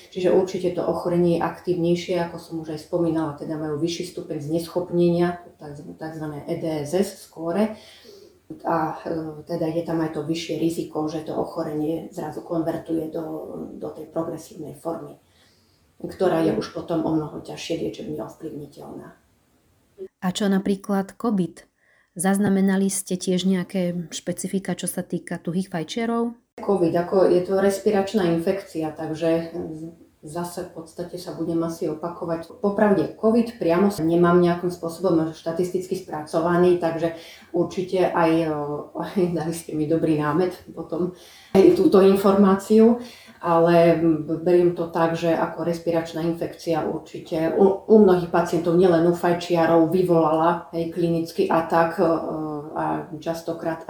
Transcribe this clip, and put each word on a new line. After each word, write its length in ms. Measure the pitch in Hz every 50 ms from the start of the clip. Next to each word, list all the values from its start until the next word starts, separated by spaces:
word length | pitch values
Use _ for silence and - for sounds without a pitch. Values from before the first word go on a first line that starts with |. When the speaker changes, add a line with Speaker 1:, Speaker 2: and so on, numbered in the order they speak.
| - - -
Speaker 1:
Čiže 160 | 190 180 180
určite 480 | 175 185 185 - - 180 - 175 -
to 80 | 165 -
ochorenie 560 | - 170 - - 180 175 175 175 170 170 165
je 40 | 170 165
aktívnejšie, 720 | - - - 180 170 165 165 170 175 175 - - 185 170
ako 160 | 170 170 -
som 240 | 165 - - 170 160
už 160 | 156 160 156
aj 80 | 147 -
spomínala, 480 | - 180 170 170 165 156 160 156 147 143
teda 240 | - 151 151 160
majú 240 | 151 156 156 151 143
vyšší 320 | 160 175 170 - 175 - -
stupeň 320 | 180 175 - 160 151 139
zneschopnenia, 960 | 151 160 170 170 - - 180 180 - 175 175 175 175 170 170 175 175 175 - - - -
takz-, 320 | _ 156 147 143 147 156 175 175
takzvané 480 | - 160 156 160 156 156 151 151 143 139
E 160 | 151 170 -
D 240 | 170 160 156 151 143
S 80 | 139 170
S 320 | 185 208 - - - -
skóre. 480 | - - 160 160 165 170 202 220 214 - - - - - - - - - - - - _ _ _ _ 156 - - 170
A, 320 | 165 165 156 156 160 -
e, 400 | - 175 165 160 156 156 151 151 151 -
teda 240 | 175 165 170 160 160
je 80 | 170
tam 240 | 170 - 165 165 160
aj 80 | 156 -
to 80 | 156
vyššie 400 | 143 151 165 165 - - 160 151
riziko, 480 | 160 165 165 - - - - 156 156 151
že 160 | 165 156 151
to 80 | 156 151
ochorenie 800 | - - - - 170 160 156 151 151 151 156 165 156 196 208 -
zrazu 320 | 180 156 143 - 160 160
konvertuje 640 | - 175 165 156 165 165 160 - - 165 160 156 156
do, 160 | - 170 160 156 156 151 - - - 165 156 139 -
do 160 | - - 151
tej 160 | - 156 151
progresívnej 720 | - - 165 165 175 156 156 - - - - 151 139 139
formy, 400 | - - 165 165 147 143 143 - _ _ _ _ _ _ _ _ _ _ _ _ _ _ _ _
ktorá 480 | _ - 175 - - 190 180 170 160 160
je 80 | 151 151
už 240 | 147 - - -
potom 320 | 165 160 - 170 160 151 143
o 20 | 160
mnoho 240 | 156 151 151 - -
ťažšie 400 | - - 151 - - - 165 156
liečebne 400 | - 156 - - - 147 151 151
ovplyvniteľná. 960 | - - - _ 165 156 - 147 147 139 - 151 - 107 - - - - - _ _ _ _ _ _ _ _ _ _ _ _ _ _ _ _ - 190 - _ _ -
Speaker 2:
A 80 | 185 180
čo 160 | - 214 196
napríklad 640 | 196 190 196 196 202 196 - - 202 196 190 196 - _
covid? 480 | - 240 220 190 175 165 - - - _ _ _ _ _ _ _ _ _ _
Zaznamenali 720 | 180 165 190 196 196 208 196 196 190 190 196 190 190 196 196
ste 240 | 190 - - - 185
tiež 320 | 180 - 190 180 180 185
nejaké 640 | 190 190 180 175 - - 190 180 175 175 180 170 -
špecifika, 640 | - - - - 175 - - 185 - 190 190 - 175
čo 160 | - - 175
sa 160 | - 190 175
týka 320 | - - 165 - - 175
tuhých 320 | 170 - 180 160 190 185 -
fajčiarov? 640 | - 170 156 - - 233 226 226 233 233 233 240 233 - _ _ _
Speaker 1:
covid, 360 | - - - 196 180 175 165 175
ako 320 | 170 175 - 208 190 180 -
je 120 | 175 180 175
to 160 | - 190 190
respiračná 640 | 196 196 196 - - 214 202 196 190 - - 214 180 170 170
infekcia, 560 | 165 - 196 190 - - - - 160 160 156 156
takže 580 | 156 160 156 156 156 165 165 165 165 165 - - 170 - 160 156 156 160 170 - - - _ _ _ -
zase 420 | 151 147 175 175 - - 185 175
v 60 | -
podstate 480 | - 165 165 - - - 170 - - 175
sa 160 | - 175 151
budem 240 | 156 165 175 170 165
asi 300 | 165 165 165 - 190 160
opakovať. 640 | 151 - - 170 170 - 180 165 165 160 - - - - -
Popravde, 500 | 202 202 208 214 208 196 160 147 - - -
covid 400 | - 220 220 240 226 - - -
priamo 320 | 180 165 165 175 202 202
sa 160 | - - 156
nemám 320 | 165 170 175 175 170 175 180
nejakým 320 | 175 170 175 175 - 175
spôsobom 640 | - - - 165 170 - 180 185 165 160 160 156 -
štatisticky 640 | - - 165 165 - 180 175 - 180 - - 196 180
spracovaný, 800 | - - 151 151 156 - - 165 160 175 175 170 180 180 175 175
takže 400 | 175 160 - 160 165 165 - - - - - - - -
určite 560 | - 180 165 - - 196 180 - 190 180 175
aj, 240 | - - 175 165 160
e, 180 | 160 165 165 156 151 147 147 147 147 147
<laughs> 220 | - - - 160 165
aj 160 | - - 208 175 170
dali 240 | 170 156 160 170 165
ste 240 | - - - 156
mi 80 | 151 151
dobrý 320 | 147 165 160 156 156 156
námet 380 | 147 151 151 147 170 185 180 - - - -
potom 400 | - - 160 - 165 156 180 175 - - - - - - - -
aj 240 | - 190 185 175 170
túto 240 | 190 190 - 214 190
informáciu, 1040 | 190 196 196 190 - 202 196 202 202 190 196 196 - - 214 220 220 233 240 - - - - - - - - - -
ale 560 | 170 165 165 165 175 170 170 170 170 165 156 165 165 156 151 139 160 160 160
beriem 320 | 165 180 175 175 175 170
to 160 | 170 - 165
tak, 320 | 165 - 165 165 165 165 156
že 160 | 170 165 160
ako 320 | 160 160 - - - 160
respiračná 560 | 170 170 170 - 175 165 165 160 - - 160 160
infekcia 640 | 170 165 - 170 - - - - 170 160 156 165
určite 640 | - - 156 - - - - - - 175 160 160 165 - -
u, 240 | 196 190 - - - -
u 40 | 220 214
mnohých 320 | 208 185 180 170 170 -
pacientov, 480 | - 170 170 - - 160 - 175 165 175
nielen 240 | 190 180 170 160 165
u 80 | 175
fajčiarov, 800 | 175 - - 175 170 170 - - 175 170 160 160 170 165 160 156
vyvolala, 800 | 190 185 175 165 170 165 160 151 156 160 160 170 180 175 - -
hej, 240 | - 165 170 165 165
klinický 560 | 180 170 170 165 165 165 - - - 190 -
atak, 480 | - 165 160 - 180 165 165 165 - -
e, 80 | 180 165 165 160 - - 156 156 156 151 151 147 147 156 -
a 380 | 165 160 156 156 151 151 - 160 147
častokrát 640 | - 170 165 165 - - 165 165 - 165 160 - -